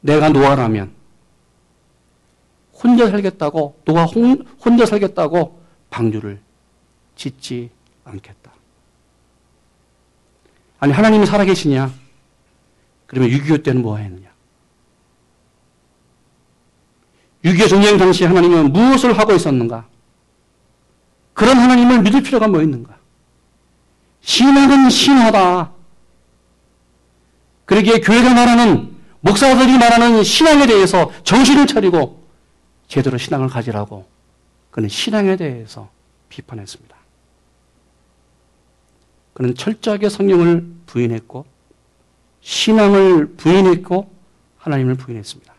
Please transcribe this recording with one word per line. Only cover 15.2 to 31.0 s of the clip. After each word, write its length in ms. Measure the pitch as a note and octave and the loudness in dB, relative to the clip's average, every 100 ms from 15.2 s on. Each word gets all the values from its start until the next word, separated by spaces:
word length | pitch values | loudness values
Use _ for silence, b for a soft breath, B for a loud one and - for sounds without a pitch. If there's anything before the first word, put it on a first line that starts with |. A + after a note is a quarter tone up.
| _ _ _ _ _ _ _ _ _ _ _ _ _ _ _ _ _ _ _ _ _ _ E3 | _ _ _ _ _ _ _ _ _ _ _ _ _ _ _ _ _ _ _ _ _ _ -2
육이오 220 | E3+ G#3+ | 2 2
전쟁 300 | G3 G#3 G#3 | 4 4 4
당시 280 | F#3 F3 F3 | 2 2 0
하나님은 480 | F3+ F3 E3+ D3 | 2 2 2 2
무엇을 440 | D#3 B3 C4+ B3+ G#3 | 2 2 2 0 0
하고 160 | G#3+ | 2
있었는가? 540 | F#3 D3+ C3 A#2 A2+ A2+ _ _ _ _ _ _ _ _ _ _ _ _ _ _ | 0 0 -4 -4 -10 -16 _ _ _ _ _ _ _ _ _ _ _ _ _ _
그런 240 | - G#3+ C4 | -2 2 4
하나님을 440 | B3 B3+ A#3+ B3 | 4 4 4 2
믿을 200 | G#3 C4 | 2 0
필요가 260 | C#4 B3 G#3+ | -2 -2 0
뭐 140 | F3 | 0
있는가? 360 | D#3 B2+ A#2 - _ _ _ _ _ _ _ _ _ _ _ _ | -2 -6 -12 -20 _ _ _ _ _ _ _ _ _ _ _ _
신앙은 680 | - - C4 C#4 C#4 C#4 C4 | -8 0 2 4 4 4 4
신하다. 840 | - - C4+ A3+ G#3+ F3+ F3+ D#3+ - _ _ _ _ _ _ _ _ _ _ _ _ _ _ _ _ _ _ - | 2 2 2 2 2 0 -2 -6 -14 _ _ _ _ _ _ _ _ _ _ _ _ _ _ _ _ _ _ -2
그러기에 340 | G3 G3+ A3+ | 0 2 0
교회가 320 | A3+ A3+ B3 | 2 2 4
말하는, 600 | A#3+ A#3+ A#3 A#3 C#3 - b b b | 4 4 4 2 0 -4 b b b
목사들이 560 | E3 G3+ C4+ B3+ B3+ C4 | -4 0 2 4 4 4
말하는 460 | A#3 A#3 A#3 A3 | 4 4 4 2
신앙에 420 | G3+ - D#4 D4 C4+ | 0 2 4 4 4
대해서 440 | G#3+ F#3 F#3 | 4 2 0